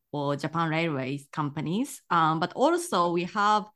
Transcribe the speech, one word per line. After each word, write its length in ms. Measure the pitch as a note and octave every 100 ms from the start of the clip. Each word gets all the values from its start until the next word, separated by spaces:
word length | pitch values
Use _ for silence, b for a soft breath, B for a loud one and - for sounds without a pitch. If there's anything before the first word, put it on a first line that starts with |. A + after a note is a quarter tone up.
| _
or 240 | D3 C#3+ C#3+
Japan 320 | D#3 E3 E3
Railways 580 | D#3 E3 C#3 B2+ C#3+ C#3+
companies, 680 | - D3 C#3+ D3 F#3+ C#4 - _
um, 300 | F3 D#3 D#3+
but 140 | F3
also 580 | - C#4 E4+ E4+ F#3+ F3
we 140 | F3 F3
have 400 | G#3+ G#3 G#3+ G3+